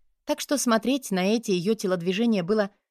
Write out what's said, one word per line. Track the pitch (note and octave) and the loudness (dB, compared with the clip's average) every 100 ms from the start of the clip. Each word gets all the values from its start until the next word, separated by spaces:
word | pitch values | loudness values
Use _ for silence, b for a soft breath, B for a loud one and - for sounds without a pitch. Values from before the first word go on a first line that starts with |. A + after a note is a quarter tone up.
| _ _ - | _ _ -6
так | D4 | -6
что | - C#4+ | -2 -2
смотреть | A#3+ A3+ A3+ C#4 - | 2 2 2 -2 0
на | F#3+ F3+ A3+ | 0 2 0
эти | A3+ | 0
её | F3+ F3 A3 | 0 0 -2
телодвижения | G3 F3+ E3+ F#3 A#3 G#3+ | 0 -2 0 0 2 0
было | E3 A3 G3 b _ | 0 0 -2 b _